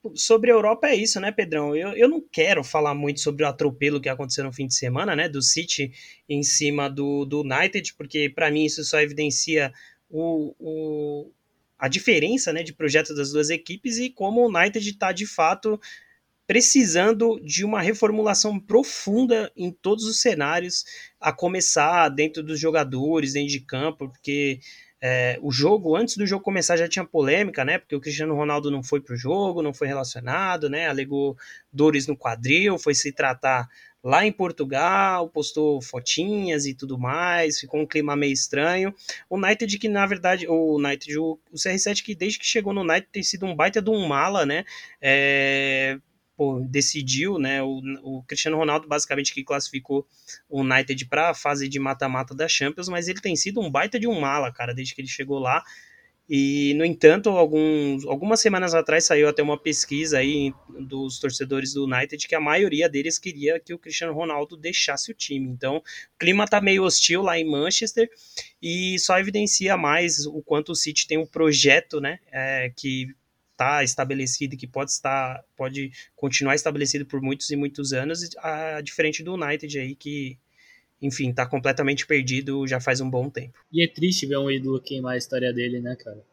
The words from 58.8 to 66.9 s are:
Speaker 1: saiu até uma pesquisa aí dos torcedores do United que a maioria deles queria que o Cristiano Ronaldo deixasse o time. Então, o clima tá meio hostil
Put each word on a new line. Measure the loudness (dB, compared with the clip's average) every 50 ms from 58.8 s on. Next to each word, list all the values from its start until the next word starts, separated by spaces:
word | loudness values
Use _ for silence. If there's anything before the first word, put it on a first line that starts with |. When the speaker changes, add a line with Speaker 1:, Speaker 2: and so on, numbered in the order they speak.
| 2 4 2 2 4
Speaker 1:
saiu | 4 4 6 4
até | 4 4 2 0
uma | 0 -2
pesquisa | -2 -2 -4 -2 -2 -4 -4 -4 -4 -2 0 0 0
aí | 2 0 0 0 -2 -2 -4 -8 _ -20 -18 -16
dos | -14 -12 -10 -8 -8 -8 -8 -6
torcedores | -6 -6 -4 -4 -4 -2 -2 -4 -4 -4 -4
do | -4 -2
United | 0 0 -2 -2 -4 -6 -10 -4 -2
que | -2
a | -2
maioria | 0 2 2 2 2 2 2 2 0
deles | 0 0 -2 -2 -2 -4 -4
queria | -6 -8 -10 -2 0 0 0 0
que | -4 -10 -14
o |
Cristiano | -14 _ -8 -8 -6 -6 -4 -4
Ronaldo | -4 -4 -4 -2 -4 -4 -6 -10
deixasse | -10 -8 -4 -2 -2 0 0 -2 -4 -6 -8
o | -8
time. | _ -8 -6 -4 -4 -4 -6
Então, | -6 -6 -4 -4 -4
o | -4 _ -10 -18 -18 -18 _ _
clima | _ 2 4 4 4 4
tá | 4 2 2
meio | 4 4 4 4 4
hostil | 4